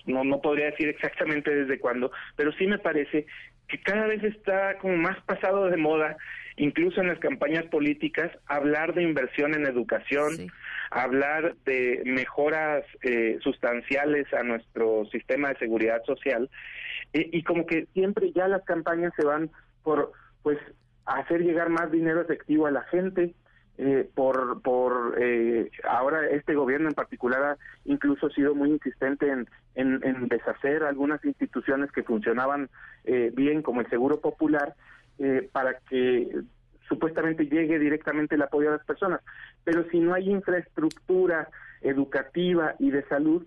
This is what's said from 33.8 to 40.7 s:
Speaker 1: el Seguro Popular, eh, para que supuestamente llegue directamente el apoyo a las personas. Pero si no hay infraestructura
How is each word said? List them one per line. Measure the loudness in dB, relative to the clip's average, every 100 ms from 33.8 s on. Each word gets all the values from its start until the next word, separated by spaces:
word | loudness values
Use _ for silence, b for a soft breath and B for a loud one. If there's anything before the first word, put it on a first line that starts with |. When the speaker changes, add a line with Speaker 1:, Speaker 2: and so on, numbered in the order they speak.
Speaker 1:
el | -2
Seguro | 0 0 0
Popular, | -2 0 2 2 0 -6 B B B -4
eh, | 0 0 -2
para | -2 -2 -2 -4
que | 0 4 2 0 -6 -10 _ _ _ -8
supuestamente | -4 -2 0 -2 0 0
llegue | 2 2 2
directamente | 2 0 -2 -2 0
el | 0
apoyo | 2 2 2
a | 0
las |
personas. | -4 -4 -2 -2 B B B B
Pero | -2 0 2
si | 2
no | 2
hay | 2 2
infraestructura | 0 0 -2 -2